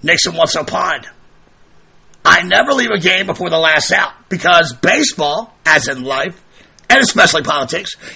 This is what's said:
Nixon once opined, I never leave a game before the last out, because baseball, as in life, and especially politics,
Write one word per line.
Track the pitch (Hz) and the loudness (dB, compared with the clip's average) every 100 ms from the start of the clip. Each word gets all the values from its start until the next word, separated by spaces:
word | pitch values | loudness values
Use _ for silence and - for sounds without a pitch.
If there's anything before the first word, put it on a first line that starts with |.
Nixon | 151 170 - 170 | 0 0 0 0
once | 208 170 | 0 0
opined, | 151 - 185 143 - - - _ _ _ _ - _ _ _ - 165 | -4 -4 -4 -4 -8 -20 -20 _ _ _ _ -20 _ _ _ -4 2
I | 175 | 2
never | 175 196 254 | 2 0 2
leave | 277 240 | 0 0
a | 208 | 0
game | 170 185 196 | 0 0 -2
before | - 180 | -6 -2
the | 165 | 0
last | 160 151 - | 2 2 2
out, | 202 - - _ | 0 -2 -6 _
because | 180 180 175 156 | -4 2 4 2
baseball, | 120 165 247 302 - 151 156 226 _ - | 0 0 2 0 0 -2 -2 -8 _ 0
as | 156 123 | 0 0
in | 135 | -6
life, | 127 135 143 170 _ _ - _ _ | -4 -4 -4 -8 _ _ -20 _ _
and | 254 | 2
especially | 262 - - 165 | 4 4 2 2
politics, | 131 147 131 - - - - | -2 -4 -2 -6 -8 -14 -18